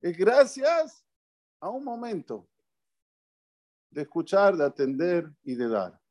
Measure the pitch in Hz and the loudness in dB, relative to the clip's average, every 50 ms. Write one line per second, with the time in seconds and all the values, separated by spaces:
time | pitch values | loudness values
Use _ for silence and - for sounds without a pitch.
0 | - 175 170 170 185 208 247 277 277 240 - 269 262 302 339 330 320 277 - _ | -4 -6 -2 2 2 4 6 6 6 6 2 -2 0 2 2 2 -2 -4 -8 _
1 | _ _ _ _ _ _ _ _ _ _ _ _ - 180 233 269 285 269 233 233 | _ _ _ _ _ _ _ _ _ _ _ _ -12 -10 -10 -10 -10 -10 -10 -10
2 | 240 240 220 170 - _ 123 104 87 _ _ _ _ _ _ _ _ _ _ _ | -8 -8 -8 -10 -8 _ -12 -14 -14 _ _ _ _ _ _ _ _ _ _ _
3 | _ _ _ _ _ _ _ _ _ _ _ _ _ _ _ _ _ _ - 151 | _ _ _ _ _ _ _ _ _ _ _ _ _ _ _ _ _ _ -10 -10
4 | 147 - - 170 156 - 196 196 202 196 196 165 147 143 - - 139 131 135 131 | -10 -6 -6 -6 -4 0 2 4 4 4 4 2 0 -2 0 -2 -2 -2 -2 -2
5 | 165 180 180 170 160 156 147 _ _ 135 127 120 123 117 113 104 95 90 - _ | -2 0 0 -2 -2 -6 -16 _ _ -10 -6 -4 -2 -2 0 -2 -2 -4 -8 _
6 | _ _ | _ _